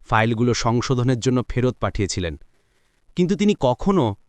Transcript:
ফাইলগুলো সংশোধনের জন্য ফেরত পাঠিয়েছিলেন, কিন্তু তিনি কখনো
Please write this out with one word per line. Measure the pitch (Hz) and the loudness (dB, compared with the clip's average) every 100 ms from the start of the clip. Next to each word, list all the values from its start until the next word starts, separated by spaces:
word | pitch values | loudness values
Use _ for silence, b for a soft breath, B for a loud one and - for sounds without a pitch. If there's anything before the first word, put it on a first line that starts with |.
ফাইলগুলো | - 113 113 113 120 | 0 0 2 0 0
সংশোধনের | 113 120 120 - 127 123 127 | 0 0 -2 -2 -2 0 0
জন্য | 127 123 117 | 0 0 -2
ফেরত | - 123 - | -2 -2 -2
পাঠিয়েছিলেন, | 104 - 98 - 85 73 - _ _ _ _ _ _ - | -6 -2 -4 -4 -6 -8 -16 _ _ _ _ _ _ -2
কিন্তু | 175 185 | 0 2
তিনি | 208 - | 2 2
কখনো | 131 123 - 190 120 98 | 0 0 0 2 0 -4